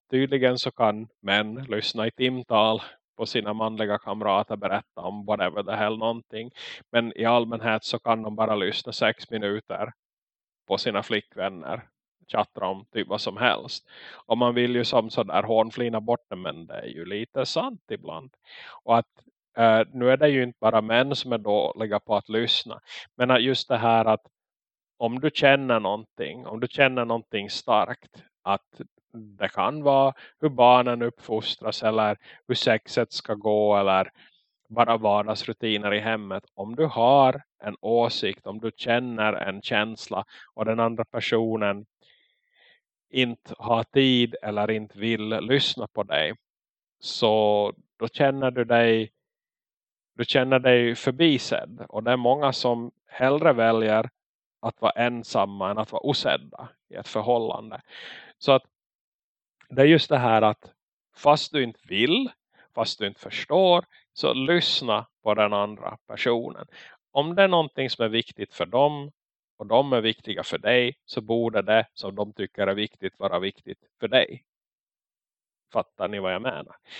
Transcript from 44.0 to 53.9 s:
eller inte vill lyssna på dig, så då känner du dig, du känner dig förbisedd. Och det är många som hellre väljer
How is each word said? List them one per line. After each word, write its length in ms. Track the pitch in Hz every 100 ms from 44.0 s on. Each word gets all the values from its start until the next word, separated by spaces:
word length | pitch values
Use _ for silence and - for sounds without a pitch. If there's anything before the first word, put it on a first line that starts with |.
| 131 123 117 -
eller 300 | 107 104 107
inte 280 | 110 107 101
vill 300 | 113 110 107
lyssna 580 | 110 107 139 - - 107
på 160 | -
dig, 300 | 101 73 78 110 _ _ _ _ _ _
så 720 | - - 113 107 107 104 101 - _ -
då 80 | 110
känner 440 | - 139 135 131
du 140 | 123 117
dig, 460 | 117 117 113 107 _ _ _ _ _ _ _ _ _ _ -
du 100 | 120
känner 340 | 139 131 131
dig 360 | 127 123 117 117
förbisedd. 920 | 135 127 170 131 - - - 117 -
Och 140 | 107
det 80 | 117
är 60 | 127
många 360 | 120 143 139
som 380 | 127 123 117 117 - _
hellre 460 | - 131 147 160
väljer 560 | 117 113 113 107